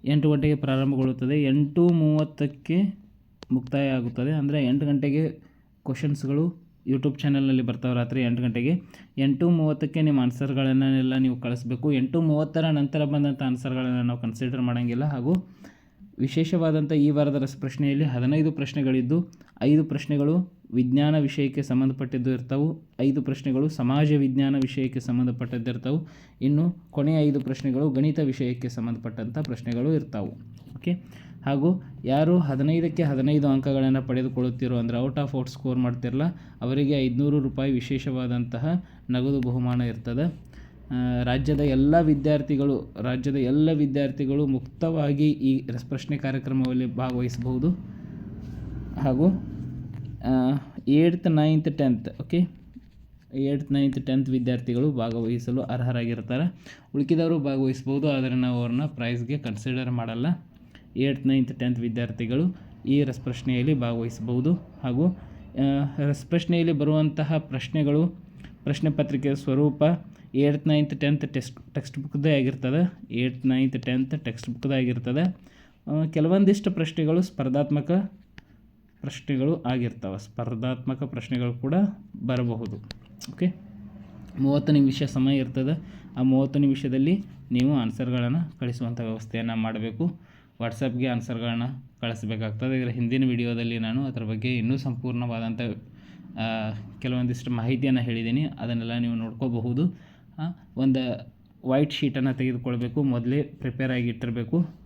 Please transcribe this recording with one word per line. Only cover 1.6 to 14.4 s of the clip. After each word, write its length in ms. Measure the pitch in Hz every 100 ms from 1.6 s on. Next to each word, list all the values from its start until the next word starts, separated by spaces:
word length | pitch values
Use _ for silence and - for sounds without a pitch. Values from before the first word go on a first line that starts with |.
| 147 147 175
ಮೂವತ್ತಕ್ಕೆ 1080 | 165 156 151 151 - 147 - - 165 196 - - - _ _ -
ಮುಕ್ತಾಯ 380 | 127 123 139 139
ಆಗುತ್ತದೆ. 420 | 131 120 120 127
ಅಂದರೆ 340 | 156 139 147 127
ಎಂಟು 200 | 139 147
ಗಂಟೆಗೆ 440 | 143 143 143 160 - - _ _ _ -
ಕ್ವಶನ್ಸ್‌ಗಳು 800 | 127 147 139 135 143 170 170 - _ -
YouTube 320 | 135 139 127
ಚಾನಲ್‌ನಲ್ಲಿ 440 | 147 139 135 131
ಬರ್ತಾವೆ 320 | 123 120 127 123
ರಾತ್ರಿ 260 | 120 123
ಎಂಟು 220 | 123 120
ಗಂಟೆಗೆ. 380 | 123 113 123 180 - - - -
ಎಂಟು 320 | 135 139 170
ಮೂವತ್ತಕ್ಕೆ 520 | 170 156 147 147 160
ನಿಮ್ಮ 180 | 156 143
ಆನ್ಸರ್ಗಳನ್ನೆಲ್ಲ 1000 | 123 123 139 135 135 131 135 135 131 131
ನೀವು 240 | 131 123
ಕಳಿಸ್ಬೇಕು. 500 | 120 120 123 123 147
ಎಂಟು 300 | 139 131 170
ಮೂವತ್ತರ 440 | 160 151 151 165 160
ನಂತರ 400 | 151 143 156 147
ಬಂದಂಥ 380 | 143 143 131
ಆನ್ಸರ್ಗಳನ್ನು 600 | 135 123 131 127 127 123
ನಾವು 180 | 120 120
ಕನ್ಸಿಡರ್ 400 | 117 110